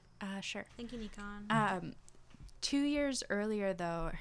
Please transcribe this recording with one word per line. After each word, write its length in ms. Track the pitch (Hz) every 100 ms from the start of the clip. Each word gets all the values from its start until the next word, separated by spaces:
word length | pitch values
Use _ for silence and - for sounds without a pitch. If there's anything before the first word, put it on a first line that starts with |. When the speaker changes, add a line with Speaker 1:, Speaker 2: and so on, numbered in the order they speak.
| - -
Speaker 1:
Uh, 200 | 196 196
sure. 260 | - 208 202 -
Speaker 2:
Thank 160 | 233
you, 60 | 240
Nikon. 480 | 214 - 202 208 208
Speaker 1:
Um, 460 | 220 208 185 170 - - - - - - -
two 220 | - 285
years 400 | 285 294 285 254 -
earlier, 420 | 202 208 214 196
though, 380 | 185 175 170 160 170